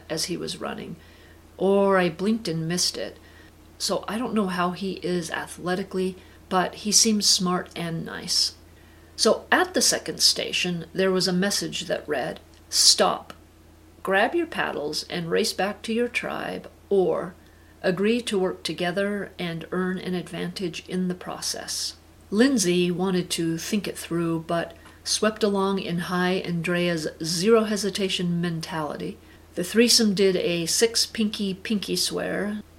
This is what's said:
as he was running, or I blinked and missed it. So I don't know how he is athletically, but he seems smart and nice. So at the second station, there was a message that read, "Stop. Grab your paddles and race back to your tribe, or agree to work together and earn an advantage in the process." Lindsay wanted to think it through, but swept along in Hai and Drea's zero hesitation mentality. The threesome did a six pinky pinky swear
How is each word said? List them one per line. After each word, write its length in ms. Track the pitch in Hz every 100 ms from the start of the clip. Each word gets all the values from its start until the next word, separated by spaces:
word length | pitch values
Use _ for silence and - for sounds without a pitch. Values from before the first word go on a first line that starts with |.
| -
as 180 | 160 180
he 100 | 160
was 240 | - -
running, 340 | 71 - - 165 - - - - - -
or 400 | 185 202 196 190
I 100 | 175
blinked 380 | 160 196 226 180
and 220 | 160 160
missed 280 | 180 - -
it. 200 | - - - - - - - -
So 280 | - 180 -
I 100 | 220
don't 180 | 254
know 120 | 220 185
how 240 | 180 175
he 300 | 175 196 -
is 260 | 170 175 160
athletically, 840 | - 147 - 170 185 190 185 185 185 - - -
but 280 | 185 175 -
he 160 | 208
seems 340 | 185 226 208 -
smart 420 | - 180 180 -
and 320 | - 170 165 -
nice. 480 | 92 - - - - - - - - - -
So 300 | 220 - -
at 240 | 285 359
the 80 | 254
second 380 | - 127 - 160
station, 640 | - - - - 180 175 160
there 180 | 175 190
was 160 | 185 180
a 60 |
message 540 | 180 202 - 160 - -
that 200 | - -
read, 300 | 139 123 - - - -
"Stop. 640 | - - - 185 - - - - - - - - -
Grab 320 | - 190 254 349
your 100 | 330
paddles 580 | 180 151 151 151 151 -
and 220 | 175 165
race 200 | 185 214
back 300 | - 196 202
to 100 | -
your 140 | 226 240
tribe, 640 | - - 156 - 185 - - -
or 460 | 196 175 151 180 - - - - -
agree 380 | 180 180 208 240
to 180 | 240 196
work 240 | 185 -
together 680 | - 160 175 175 202 202 - -
and 300 | 175 165 -
earn 260 | 180 185 185
an 160 | 180
advantage 720 | 180 156 170 175 175 175 156 -
in 220 | 185 180
the 80 | 180
process." 800 | - - - - - - - - - - -
Lindsay 580 | 202 269 247 175 180 175
wanted 380 | 175 190 180 180
to 280 | - 165 165
think 300 | - 214 175
it 100 | -
through, 460 | - 170 165 165 165
but 300 | 170 - - - - -
swept 320 | - 214 214
along 380 | 208 196 196 196
in 180 | - 175
Hai 360 | 170 180 180
and 280 | 185 - 170
Drea's 460 | 165 175 175 165 151 -
zero 400 | 160 170 202 226
hesitation 760 | 214 208 202 202 190 190 175 170
mentality. 760 | 175 165 - 160 147 - 156 - - - - -
The 80 |
threesome 500 | - 220 240 233 220
did 220 | 190 190 180
a 300 | 175 170 165
six 380 | - 226 -
pinky 480 | - - 214 - 196
pinky 440 | 185 - 208 180 180
swear 680 | - 175 185 165 202 208 -